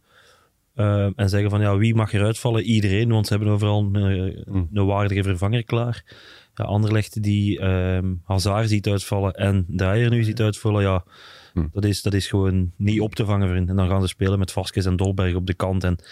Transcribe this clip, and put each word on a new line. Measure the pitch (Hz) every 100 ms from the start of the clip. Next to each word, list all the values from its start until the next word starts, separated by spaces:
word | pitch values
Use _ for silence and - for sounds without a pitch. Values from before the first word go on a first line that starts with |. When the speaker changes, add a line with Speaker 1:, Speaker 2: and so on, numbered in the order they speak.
| _ _ - _ _ _ _
Speaker 1:
eh, | - 107 101
en | 101 92 101
zeggen | 101 104
van, | 101
ja, | 104 98
wie | 113
mag | 113 107
eruit | 101 104 113
vallen? | 123 113
Iedereen, | 104 110 101 98 120
want | 110 104
ze |
hebben | 101 104
overal | 104 104 104 101
een, | 101 98 95 95 -
eh, |
Speaker 2:
Hmm. | - 98 85
Speaker 1:
een | 104 98
waardige | 101 101 95
vervanger | 98 90 98 120
klaar. | 113 117 120 117 - - - - -
Ja, | -
Anderlecht | - 104 107 107 104 -
die, | 104 104 101 101
ehm, | 95 92 92 92 92 90
Hazard | - 95 95 101 113
ziet | 104 104
uitvallen | 101 - 101 98
en | 90 101 98 87
Draaier | 92 92 104 120
nu | 120
ziet | 110 110
uitvallen, | 107 101 110 104
ja, | 98 92 - - - - -
Speaker 2:
Hmm. | 90 76
Speaker 1:
dat | 101
is, | 104 98
dat | 107
is | 98 -
gewoon | 101 95 92 90 -
niet | 101 107
op | 104
te | -
vangen, | 104 101 95
vriend. | 90 90
En | 98
dan | 90
gaan | 95
ze | 92
spelen | - 95 101
met | 92
Vasquez | - 92 - 92
en | 90
Dolberg | 95 95 92
op | 90 92
de |
kant. | 92 92 95
En | 90 87 -